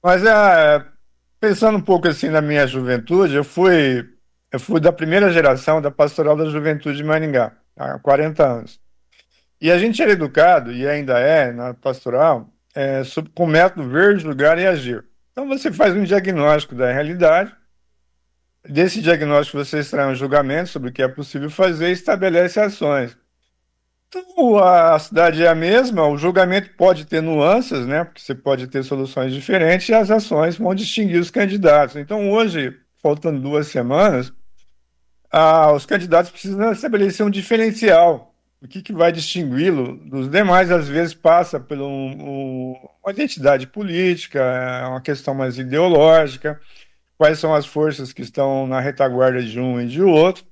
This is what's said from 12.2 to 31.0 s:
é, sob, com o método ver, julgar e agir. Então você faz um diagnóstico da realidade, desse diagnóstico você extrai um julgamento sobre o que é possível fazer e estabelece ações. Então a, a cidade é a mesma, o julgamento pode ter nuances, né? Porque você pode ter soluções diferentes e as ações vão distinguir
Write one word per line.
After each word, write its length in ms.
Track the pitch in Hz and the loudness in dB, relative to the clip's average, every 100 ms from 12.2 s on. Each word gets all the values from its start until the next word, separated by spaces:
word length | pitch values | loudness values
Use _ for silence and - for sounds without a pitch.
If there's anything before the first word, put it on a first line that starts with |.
| 160 127 110 _ _ - | 2 0 -4 _ _ -8
é, 280 | 139 135 | -4 -4
sob, 280 | 131 - 156 | -6 -10 -10
com 120 | - 170 | -4 0
o 20 | |
método 420 | 156 185 185 131 | 2 2 0 -6
ver, 300 | 139 196 202 | 2 2 2
julgar 400 | 156 135 147 165 | -2 0 2 2
e 80 | 190 | 0
agir. 360 | 165 123 113 - _ _ | -2 -4 -10 -12 _ _
Então 160 | - 277 | -12 -8
você 240 | 269 - | -6 -6
faz 240 | 175 208 185 | 0 0 0
um 80 | |
diagnóstico 720 | 190 196 185 175 147 151 147 123 | 0 -2 -2 0 2 2 -2 -4
da 160 | 127 | -2
realidade, 600 | 131 151 175 165 165 202 _ _ _ _ _ _ _ _ _ _ _ 151 | -2 -6 0 2 2 0 _ _ _ _ _ _ _ _ _ _ _ -6
desse 320 | 143 180 190 | 0 0 0
diagnóstico 560 | 165 165 147 147 143 143 | 0 0 2 0 0 -6
você 220 | 139 151 | -6 -6
extrai 280 | 139 151 139 | -6 -4 -2
um 80 | 127 | -4
julgamento 540 | 135 147 135 147 180 | 0 0 0 -4 -6
sobre 200 | 143 127 | -10 -10
o 20 | |
que 120 | 123 | -4
é 40 | 131 | -4
possível 420 | 135 143 147 151 | -4 -12 -10 -10
fazer 400 | 151 190 160 170 | -2 -2 0 -4
e 20 | |
estabelece 680 | 180 - 196 190 170 175 214 | -4 -4 -2 0 2 0 0
ações. 560 | 208 202 147 143 120 _ _ _ _ _ _ _ _ _ _ | -2 -2 -2 -2 -4 _ _ _ _ _ _ _ _ _ _
Então 500 | 370 370 359 254 208 | -16 -10 -2 2 4
a, 380 | 185 180 165 156 | 6 6 4 2
a 40 | |
cidade 440 | - 160 170 156 | 0 2 2 4
é 40 | 170 | 2
a 60 | |
mesma, 540 | 160 165 226 254 202 151 | 2 2 2 2 0 0
o 100 | 143 | 0
julgamento 540 | 165 180 185 190 196 _ | 0 2 2 0 -6 _
pode 300 | 180 170 151 | 2 2 -2
ter 160 | 160 | -4
nuances, 640 | 160 156 147 220 247 139 123 | -2 0 2 2 0 -6 -4
né? 180 | 147 | -4
Porque 180 | 170 - | -6 -12
você 120 | - | -14
pode 340 | 131 143 135 127 | -8 -4 -4 -4
ter 160 | 135 | -8
soluções 500 | 131 135 135 139 131 | -6 -8 -6 -6 -6
diferentes 540 | 135 - 190 165 185 - | -8 -2 0 2 0 2
e 60 | |
as 160 | 226 196 | 2 4
ações 480 | 220 214 156 160 165 | 0 0 -2 -2 -2
vão 160 | 180 | -4
distinguir 460 | 190 214 - | -4 -6 -4